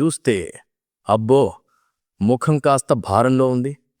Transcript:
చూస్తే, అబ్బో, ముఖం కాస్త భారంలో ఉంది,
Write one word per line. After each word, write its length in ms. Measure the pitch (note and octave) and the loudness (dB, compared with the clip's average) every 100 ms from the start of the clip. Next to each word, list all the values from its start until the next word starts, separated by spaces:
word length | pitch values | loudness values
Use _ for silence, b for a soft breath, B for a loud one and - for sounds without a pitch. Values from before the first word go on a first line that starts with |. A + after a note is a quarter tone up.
చూస్తే, 580 | D#3+ - C3+ G2+ E2 - _ _ _ _ - | -4 -4 -6 -6 -8 -16 _ _ _ _ -2
అబ్బో, 440 | A2 A2 C3+ G#2 - _ _ _ _ _ - | -2 2 2 2 -4 _ _ _ _ _ -4
ముఖం 380 | G#2 B2+ - D3+ | -2 0 0 0
కాస్త 340 | D3 C#3 - | 2 0 0
భారంలో 540 | B2+ F#2+ G2 B2+ C3 C3 | -4 0 2 2 2 2
ఉంది, 300 | B2+ C3 C#3+ _ _ | 0 -4 -10 _ _